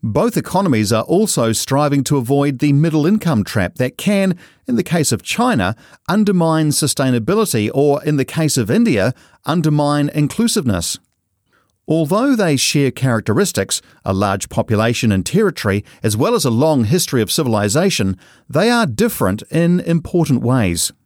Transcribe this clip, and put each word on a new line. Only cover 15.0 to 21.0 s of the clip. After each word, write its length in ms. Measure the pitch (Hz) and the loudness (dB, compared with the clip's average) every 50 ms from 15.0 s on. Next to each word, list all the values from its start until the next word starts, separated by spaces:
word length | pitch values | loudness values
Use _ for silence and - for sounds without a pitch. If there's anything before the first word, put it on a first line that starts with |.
| - 117 | 0 0
and 160 | 101 95 90 | 0 0 -2
territory, 580 | - - 185 226 196 147 - - 107 95 101 101 - - - - | 0 0 2 2 2 -2 -2 -2 -2 -2 -2 -4 -6 -20 -4 -4
as 120 | 117 104 | -2 0
well 200 | 107 139 214 240 | 0 0 0 0
as 80 | 226 151 | 0 0
a 60 | 135 | 0
long 340 | 117 113 143 160 156 139 117 | 0 2 2 2 2 2 2
history 360 | 104 143 185 - - - 127 | 2 0 0 0 0 0 0
of 120 | 107 - - | 0 0 0
civilization, 840 | - 156 127 110 107 101 104 95 147 - 196 - - 113 95 95 - - - - _ _ _ | -2 0 0 0 0 0 0 0 2 0 0 0 0 -2 -2 -2 -6 -10 -20 -20 _ _ _
they 220 | 123 147 190 226 | -2 0 2 2
are 160 | 240 240 233 | 2 2 0
different 560 | 156 110 110 202 240 - - - 95 95 107 - _ | 0 0 0 0 0 0 -2 -2 -2 -2 -4 -6 _
in 300 | - 160 170 170 175 180 | -2 0 2 2 2 0
important 600 | - - 165 165 156 - - 175 165 147 139 117 | 0 0 -2 -2 -2 -2 0 0 0 2 0 0
ways. 520 | - 117 127 131 113 92 85 80 - - - _ | 0 0 0 2 2 0 0 -2 -4 -6 -8 _